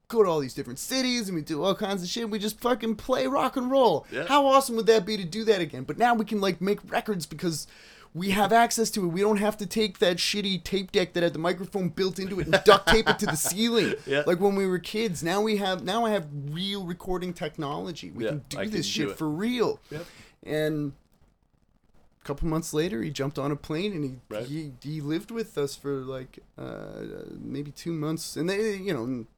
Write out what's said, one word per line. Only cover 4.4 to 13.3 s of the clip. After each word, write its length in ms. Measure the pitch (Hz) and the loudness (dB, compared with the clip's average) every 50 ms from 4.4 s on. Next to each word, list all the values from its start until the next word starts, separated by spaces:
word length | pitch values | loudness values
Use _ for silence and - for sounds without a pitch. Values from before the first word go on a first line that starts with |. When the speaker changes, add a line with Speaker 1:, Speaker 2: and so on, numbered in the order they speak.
| 277 | 6
Speaker 1:
awesome 300 | 269 269 269 269 - 233 | 8 8 6 6 4 0
would 100 | 226 214 | 2 4
that 200 | 185 226 220 180 | 6 6 6 4
be 100 | 202 220 | 2 -2
to 80 | 208 196 | -2 -2
do 180 | 160 151 220 226 | -4 -4 0 2
that 180 | 214 214 185 170 | 2 4 4 2
again? 220 | 151 - 127 131 | -2 -4 -6 -8
But 120 | 151 151 | -6 0
now 160 | - 220 247 240 | 2 4 4 4
we 120 | 220 220 | 2 2
can, 120 | 214 220 208 196 | 0 0 0 0
like, 180 | 196 175 - | 0 0 0
make 180 | 180 190 208 202 - - | 0 -2 -2 -2 -4 -4
records 340 | - 208 - - 214 180 147 | -4 -4 -2 -2 -4 -4 -6
because 420 | - 160 151 - 175 160 131 - - - - - - - - - - - | -8 -8 -4 -4 -4 -4 -4 -8 -12 -16 -20 -20 -20 -20 -20 -20 -14 -10
we 180 | 156 180 196 | -6 -2 0
have 220 | 190 208 208 190 214 | 2 4 4 6 6
access 380 | 233 233 233 - - 226 220 | 6 6 6 4 2 0 0
to 140 | - 220 185 | 0 0 0
it. 40 | 175 | 0
We 100 | 165 180 | 0 2
don't 160 | 202 208 220 | 2 4 4
have 200 | 202 208 208 214 - | 4 2 0 0 -2
to 80 | 208 | -6
take 340 | 180 - 226 220 214 - - | -4 0 0 0 0 2 2
that 160 | 208 175 180 | 2 2 4
shitty 480 | 170 - - - 208 196 196 190 175 - | 2 0 0 0 -2 -2 -2 -2 -2 -2
tape 260 | - - 190 196 185 | -2 -2 -4 -2 0
deck 220 | - 196 180 170 - | 0 0 0 2 0
that 100 | 180 170 | 0 0
had 100 | 170 - | 0 0
the 60 | 151 | 0
microphone 520 | 160 175 185 175 196 185 - 202 185 170 | -2 -2 -2 -2 -6 -6 -4 -2 -2 -2
built 280 | - - 190 190 180 - | 0 0 0 0 0 -2
into 220 | 190 190 202 185 | -4 -4 -4 -4
it 80 | 175 156 | 0 2
and 120 | 170 190 - | 2 6 10
duct 240 | 208 202 190 - - | 10 8 10 8 6
tape 200 | 160 151 147 - | 4 6 6 4
it 120 | 151 - | 2 2
to 60 | 208 | 0
the 100 | 175 | -2